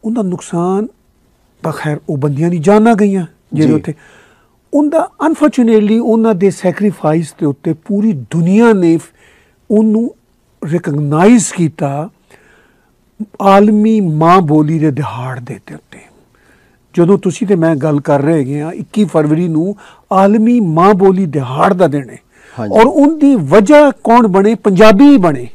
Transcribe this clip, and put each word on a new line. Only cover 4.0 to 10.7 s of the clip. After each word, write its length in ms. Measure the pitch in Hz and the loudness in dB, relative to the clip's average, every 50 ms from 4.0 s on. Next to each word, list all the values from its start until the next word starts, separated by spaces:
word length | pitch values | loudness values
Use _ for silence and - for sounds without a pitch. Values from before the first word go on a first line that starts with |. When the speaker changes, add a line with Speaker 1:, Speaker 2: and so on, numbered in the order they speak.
| _ _ _ _ _ _ _ _ _ _ _ _ _ _ - | _ _ _ _ _ _ _ _ _ _ _ _ _ _ -2
Speaker 1:
ਉਹਦਾ 340 | 285 302 302 302 320 330 392 _ _ - - | -2 -2 0 0 -2 -4 -4 _ _ -4 -4
unfortunately 760 | 330 - 294 302 - - 247 226 226 220 214 208 214 226 240 | -2 0 0 -2 0 0 0 2 2 2 2 2 0 0 0
ਉਹਨਾਂ 320 | 240 220 226 220 226 220 | 0 0 0 0 0 0
ਦੇ 160 | 175 190 196 | 0 0 -2
ਸੈਕਰੀਫਾਈਸ 840 | 175 - - 185 175 - 202 208 170 - - 156 156 165 170 147 - _ | -2 0 -4 -4 -4 0 -2 -4 -4 -2 -2 -2 -2 -2 -2 -6 -8 _
ਦੇ 60 | 170 | -4
ਉੱਤੇ 280 | 151 143 _ _ 170 160 | -4 -4 _ _ -6 -6
ਪੂਰੀ 380 | 156 _ - 208 196 208 226 | -6 _ -6 -4 -2 -2 -2
ਦੁਨੀਆ 640 | 208 139 123 - - 165 165 175 190 208 233 240 220 | -4 -4 -8 -8 -4 -4 -2 2 2 4 4 4 2
ਨੇ 240 | 196 180 170 165 165 | 2 2 0 0 0
ਫ-, 180 | - - _ _ _ _ _ _ _ _ _ _ _ _ | -2 -10 _ _ _ _ _ _ _ _ _ _ _ _
ਉਹਨੂੰ 440 | 208 214 220 220 214 220 233 269 403 _ _ _ _ _ _ _ _ _ - 165 | -2 0 0 0 0 -2 -2 -4 -8 _ _ _ _ _ _ _ _ _ -10 -6